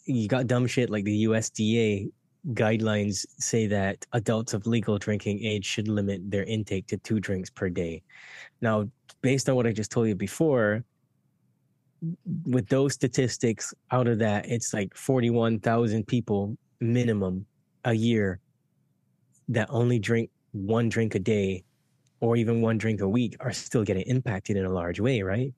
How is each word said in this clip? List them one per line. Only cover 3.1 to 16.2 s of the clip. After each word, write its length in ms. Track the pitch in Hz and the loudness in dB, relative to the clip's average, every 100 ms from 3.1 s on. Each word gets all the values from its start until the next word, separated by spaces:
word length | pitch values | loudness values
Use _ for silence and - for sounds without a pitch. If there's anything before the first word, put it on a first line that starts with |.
| 95 - - | -2 -8 -8
say 280 | - 117 107 | -2 0 2
that 380 | 101 95 - - | 2 0 -4 -4
adults 400 | 120 104 110 113 | -2 0 -2 -2
of 140 | 104 113 | -4 0
legal 320 | 117 101 101 | 0 0 -2
drinking 440 | - 104 107 101 | -2 -2 -2 -4
age 200 | 110 104 | -2 -4
should 240 | - - 107 | -4 -4 -2
limit 420 | 104 101 98 98 | -2 -2 -4 -4
their 140 | 101 | -4
intake 420 | 98 110 101 95 - | -2 -4 -2 -4 -4
to 100 | 92 | -8
two 220 | - 107 | -2 -2
drinks 280 | 92 92 92 | -2 -4 -6
per 180 | - 95 | -4 -4
day. 340 | 90 85 82 - - - - - _ | -2 -4 -6 -14 -20 -20 -20 -20 _
Now, 280 | 113 107 101 - - - | 0 0 -2 -8 -20 -4
based 260 | 123 135 139 | 0 0 2
on 80 | 127 | 2
what 100 | 117 | 2
I 60 | |
just 180 | 110 107 | 0 -2
told 180 | 123 113 | 0 0
you 60 | |
before, 720 | 98 101 - 165 127 104 107 - _ _ _ _ _ _ _ _ _ _ _ 165 175 190 - | 0 -4 0 2 4 4 2 -4 _ _ _ _ _ _ _ _ _ _ _ -10 -8 -8 -6
with 240 | 147 123 104 | 0 0 2
those 260 | 135 139 | 2 2
statistics, 800 | - 127 - 123 - 120 104 - - _ | 0 0 2 0 0 0 0 -6 -12 _
out 160 | 127 120 | 2 2
of 140 | 110 | 2
that, 280 | 113 101 - | 2 0 -2
it's 240 | 117 - | -4 -2
like 220 | 110 95 | -4 -4
forty-one 640 | - - 131 117 117 113 113 | -4 0 2 2 2 2 0
thousand 460 | 120 117 117 110 98 | 2 2 2 0 0
people 500 | 123 | -2